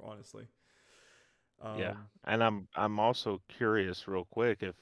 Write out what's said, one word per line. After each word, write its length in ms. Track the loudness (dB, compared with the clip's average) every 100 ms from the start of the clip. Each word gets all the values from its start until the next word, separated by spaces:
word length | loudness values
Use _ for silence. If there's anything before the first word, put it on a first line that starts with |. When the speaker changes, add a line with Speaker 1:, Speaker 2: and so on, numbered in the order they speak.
Speaker 1:
honestly. 440 | -14 -14 -16 -18 -18 _ _ _ _ -20 _ _ _ _ _ _ -10
Speaker 2:
Yeah, 220 | -4 -4 -6
Speaker 1:
Um, 140 | -14 _
Speaker 2:
and 200 | -2 4
I'm, 240 | 4 2 -6 -2
I'm 240 | 0 4
also 420 | 2 2 -2 -4 -8
curious, 600 | 0 2 4 2 -4 -4
real 180 | -4 -4
quick, 360 | 0 2 0
if, 140 | -4 -10